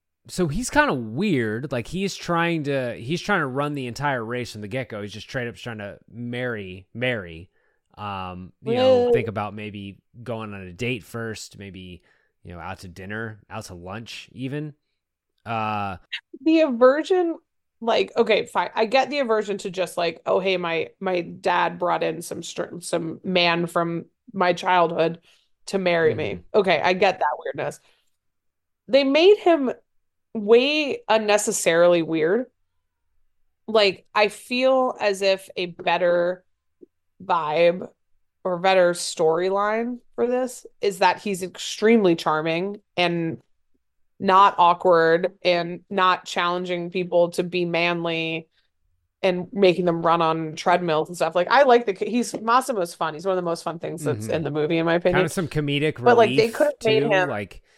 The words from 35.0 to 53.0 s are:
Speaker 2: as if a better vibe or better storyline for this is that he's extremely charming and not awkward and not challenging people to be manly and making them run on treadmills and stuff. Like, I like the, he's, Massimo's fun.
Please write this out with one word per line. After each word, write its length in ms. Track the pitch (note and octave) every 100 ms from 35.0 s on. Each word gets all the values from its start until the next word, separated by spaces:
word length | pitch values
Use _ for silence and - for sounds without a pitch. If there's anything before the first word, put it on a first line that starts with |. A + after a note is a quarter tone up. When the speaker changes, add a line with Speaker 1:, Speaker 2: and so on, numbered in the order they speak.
Speaker 2:
as 220 | G#3 G3
if 260 | G3 F#3+ - -
a 100 | F3+
better 800 | E3+ F3+ F3 F3 F3 F3 F3+ _ _ _ _ - _ _ _
vibe 640 | F#3+ F3 D3+ D3+ E3+ F3+ - _ _ _ _ _
or 140 | F#3+ F3
better 340 | F#3+ F#3+ F3
storyline 1080 | F3 - - D#3+ E3 F#3 G3 G#3 A3 A#3+ A#3+ _ -
for 100 | A#3+
this 400 | B3 B3+ - - _
is 180 | G3+ F#3
that 220 | F#3 -
he's 220 | G#3 F#3
extremely 720 | F3+ - - - G#3+ A#3 F#3+ E3
charming 640 | E3+ D#3 D#3+ E3 G3 G#3 _ -
and 420 | F3 E3+ E3 - _ _ _ _ _ _ _ _
not 360 | G3 F#3+ G3 -
awkward 760 | F3 F3 F#3 E3+ E3 E3 F3+ -
and 380 | - F3 E3+ F3+ -
not 340 | G3 F#3 F3+
challenging 640 | - - F3 F3+ F3+ F3+ F3
people 400 | F#3 F3 F3 E3+
to 120 | F3
be 220 | F3+ F3+
manly 840 | F3 E3+ F3 F3 E3+ E3 D#3+ E3 D#3+ _ _ _ _ _ _ _
and 260 | F#3+ F3+ F3
making 320 | G3 F#3+ F3
them 160 | F3 E3+
run 200 | E3 E3+
on 320 | D#3+ D#3+ D#3+ D#3
treadmills 520 | - F3 F3 D#3 D#3
and 80 | F3
stuff. 180 | E3
Like, 140 | F3 F3+
I 140 | B3
like 200 | C#4 A#3+ A#3+
the, 60 |
he's, 400 | F#3+ G#3 A#3+ A3+ -
Massimo's 540 | A3 B3 B3 A3 F3
fun. 180 | -